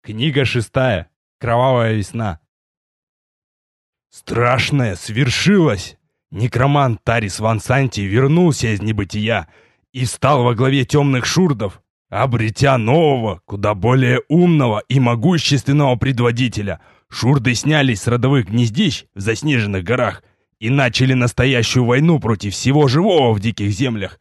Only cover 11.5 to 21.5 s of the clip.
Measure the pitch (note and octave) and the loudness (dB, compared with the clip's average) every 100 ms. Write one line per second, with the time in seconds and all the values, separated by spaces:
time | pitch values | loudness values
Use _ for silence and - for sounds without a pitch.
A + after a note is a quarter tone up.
11.5 | A#2 G#2 - _ _ _ G2 B2+ A#2 A2 | 0 -6 -10 _ _ _ -4 -2 0 -2
12.5 | - C#3 B2+ A2 D#3 D#3 C3 A2 F2+ _ | 0 2 2 2 2 2 2 -2 -6 _
13.5 | G2+ G#2 G#2 G#2+ C3 B2 B2 - D#3+ F3 | -6 -4 0 2 2 2 0 0 2 4
14.5 | D#3 B2 G#2+ - C3+ B2 A#2+ C#3 E3+ - | 4 2 -2 -2 0 2 2 2 0 0
15.5 | C#3 - C#3+ C#3+ B2 C3+ A#2+ A#2+ A#2 B2+ | 0 2 2 2 0 -2 0 0 0 -2
16.5 | G#2+ G2+ D#2 _ _ _ - A#2 C#3+ A#2 | -2 -6 -8 _ _ _ -4 0 2 0
17.5 | A#2 C#3+ D3+ C3+ G#2+ - A#2+ B2+ C#3+ F#2 | -2 0 0 0 0 -2 0 2 0 0
18.5 | A2+ A#2 A#2 G3+ - _ G2 G2+ A2 D3+ | 0 0 0 -2 -2 _ -8 -6 -2 -2
19.5 | C3 G#2 G2 F2+ B2 A2+ - _ _ _ | 0 -2 -4 -2 -2 -2 -6 _ _ _
20.5 | _ A2 C#3 B2+ - C3 B2+ A#2+ - B2+ | _ -2 0 0 2 2 2 0 0 0